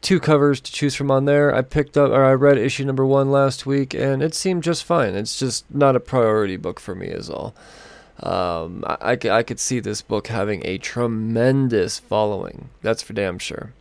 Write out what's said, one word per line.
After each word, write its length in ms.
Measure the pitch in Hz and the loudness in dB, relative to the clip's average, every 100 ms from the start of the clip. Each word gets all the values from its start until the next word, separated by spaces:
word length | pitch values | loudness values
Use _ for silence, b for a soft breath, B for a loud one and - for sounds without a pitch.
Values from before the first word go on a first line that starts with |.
two 180 | - 185 | 2 0
covers 420 | 156 151 143 135 | 4 4 4 2
to 100 | - | -4
choose 240 | - 143 - | -2 -2 -2
from 160 | 139 | 0
on 140 | 135 139 | 2 4
there. 280 | 143 147 | 4 4
I 80 | 131 | 2
picked 360 | 135 151 139 147 | 0 -2 0 2
up, 140 | 143 | 4
or 120 | 131 | 6
I 100 | 135 | 4
read 240 | 131 143 139 | 6 6 4
issue 280 | 120 - 139 | 2 -2 -4
number 200 | 135 135 | 0 2
one 260 | 139 135 | 2 4
last 340 | 139 139 131 135 | 2 2 -2 -2
week, 280 | 139 135 | -2 -2
and 280 | - 135 135 | -2 -2 0
it 100 | 156 | -2
seemed 300 | - 190 180 | -2 -2 -2
just 200 | 170 165 | -2 -4
fine. 320 | - 170 117 95 | 0 0 0 -2
It's 220 | 110 - | -6 -4
just 280 | 135 - - | -4 -4 -6
not 220 | 139 143 127 | 2 4 4
a 40 | |
priority 580 | - 131 113 107 101 92 | 0 2 4 2 0 -2
book 220 | 90 - | -8 -10
for 160 | - 92 | -12 -10
me 120 | 92 | -8
is 220 | 82 - | -10 -10
all. 240 | - 69 - B B B B B - | -10 -10 -12 B B B B B -12
Um, 640 | 85 90 90 85 82 87 - | -4 -2 -2 -4 -6 -10 -8
I, 120 | - | -4
I 160 | - 123 | -2 -2
c-, 80 | 117 | 2
I 140 | 107 | 0
could 160 | 117 117 | 0 -6
see 200 | - 127 | -4 -4
this 220 | 110 104 | -4 -8
book 260 | - 107 - | -4 -6 -4
having 340 | 117 101 101 82 | -4 -4 -4 -4
a 120 | 95 | -6
tremendous 1200 | - - 120 113 110 113 123 135 131 110 87 - | -8 -4 -2 -2 -2 2 2 4 2 2 0 -4
following. 680 | - 104 107 98 50 50 - - | -4 0 0 -2 -8 -12 -20 -8
That's 200 | 110 113 | -4 -4
for 120 | - | -4
damn 260 | 107 98 90 | -4 -4 -4
sure. 340 | - - 104 - | -8 -10 -12 -16